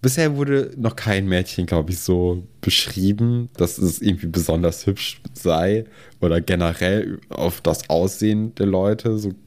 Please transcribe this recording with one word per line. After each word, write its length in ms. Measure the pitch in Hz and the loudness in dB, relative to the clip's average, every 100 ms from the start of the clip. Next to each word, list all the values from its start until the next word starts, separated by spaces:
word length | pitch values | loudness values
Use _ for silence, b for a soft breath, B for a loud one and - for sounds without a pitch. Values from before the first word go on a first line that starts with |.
Bisher 340 | 131 135 156 143 | 0 2 0 0
wurde 360 | 139 139 131 135 | 0 0 0 -2
noch 180 | 113 - | -4 -2
kein 320 | 110 98 98 | -2 0 2
Mädchen, 400 | 90 90 - 87 | 0 0 -4 0
glaub 240 | 85 78 | 0 0
ich, 80 | 90 | -4
so 420 | - 90 90 90 90 - | 0 2 2 -2 -8 -6
beschrieben, 920 | - - - - 95 104 117 120 117 - | -2 0 -2 0 2 2 2 0 -4 -2
dass 220 | 87 - | -2 2
es 240 | 92 - | 0 2
irgendwie 240 | 101 87 85 | 0 0 -2
besonders 600 | 82 80 82 87 - - | -2 0 2 2 0 -4
hübsch 340 | 98 - - - - | -2 -6 -10 -16 -4
sei 500 | 90 80 90 107 110 B B - | 0 2 2 0 -2 B B -2
oder 220 | 85 82 | 2 2
generell 800 | 82 90 85 82 90 101 95 - - | 2 0 0 0 0 0 -2 -8 -10
auf 320 | - 80 - | -4 -2 0
das 300 | - 78 - | -2 -2 0
Aussehen 640 | 82 92 - 107 107 110 - | 2 2 0 0 0 -2 -2
der 100 | 101 | 0
Leute 540 | 92 98 110 117 110 | 2 0 0 -2 -2
so 120 | 104 101 | -4 -8